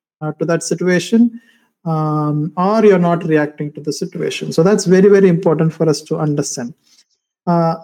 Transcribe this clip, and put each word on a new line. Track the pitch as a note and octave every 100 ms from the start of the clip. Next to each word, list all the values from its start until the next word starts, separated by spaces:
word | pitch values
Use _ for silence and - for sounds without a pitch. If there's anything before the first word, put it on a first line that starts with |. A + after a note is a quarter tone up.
| _ _
uh, | D#3
to | D3+
that | D#3+ E3
situation, | - E3+ F3+ F3+ F3+ A3+ A#3 A3+ _ _ _ _ E3+
um, | D#3 D#3 D3+ D3+ D3+ D3+ -
or | F#3 A3+
you're | G#3+ F#3
not | E3+ E3+
reacting | E3+ D#3 D3 - D3
to | D3
the | D3
situation? | C#3+ F3 E3+ - - D#3
So | -
that's | E3+ G#3
very, | E3+ F#3 G3
very | G3 F#3+
important | E3+ F#3 D3+ D#3+
for | - D#3+
us | D3
to | - D#3+
understand. | D3+ D3 D3 - A#2+ - _ _ _ _ _ _ -
Uh, | E3+ E3 D#3+